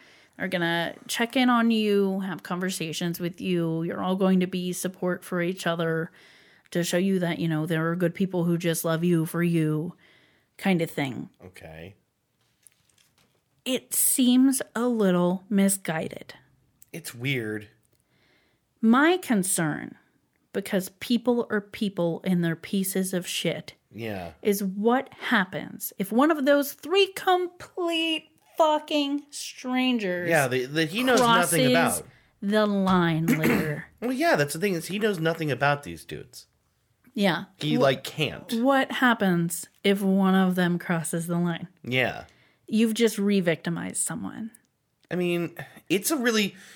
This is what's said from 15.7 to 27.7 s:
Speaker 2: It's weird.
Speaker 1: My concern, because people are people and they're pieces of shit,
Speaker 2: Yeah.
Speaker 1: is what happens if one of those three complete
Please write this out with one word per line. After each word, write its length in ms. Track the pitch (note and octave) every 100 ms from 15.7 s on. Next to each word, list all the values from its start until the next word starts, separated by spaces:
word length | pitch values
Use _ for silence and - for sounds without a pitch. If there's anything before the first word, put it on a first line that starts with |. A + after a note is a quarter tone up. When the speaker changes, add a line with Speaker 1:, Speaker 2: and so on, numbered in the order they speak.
| F#3+ - D#3+ - - - - _ _ _ _ _
Speaker 2:
It's 220 | - -
weird. 540 | A#2+ C3 C3 A2 G#2+ G#2 _ _ _ _ _ _ _ _ _ _ _
Speaker 1:
My 360 | A3+ B3 D#4 F#4
concern, 760 | - G#3+ F#3 - D#3+ - A#1+ - _ _ _ _ _
because 360 | - G3 G3 F#3 -
people 460 | - A#3+ A#3+ A#3+ A3+
are 100 | G#3+
people 600 | G3+ - G#3 G3 E3+ E3
and 200 | F#3+ F3
they're 120 | E3+ D#3+
pieces 580 | - G3+ F#3+ F#3+ F#3
of 120 | F#3+ F3
shit, 480 | - E3+ - - - _
Speaker 2:
Yeah. 380 | G2+ A2+ G2 E2+ D#2+
Speaker 1:
is 220 | - G3
what 440 | G3 G3 G#3+ B3 C4+ - -
happens 640 | A3+ F#3 - - - - -
if 120 | F#3+
one 200 | A3+ D4+
of 120 | D#4
those 280 | C#4 C#4+ C#4
three 340 | - C#4+ F#4+ F#4+
complete 1160 | - - F4+ F4+ - -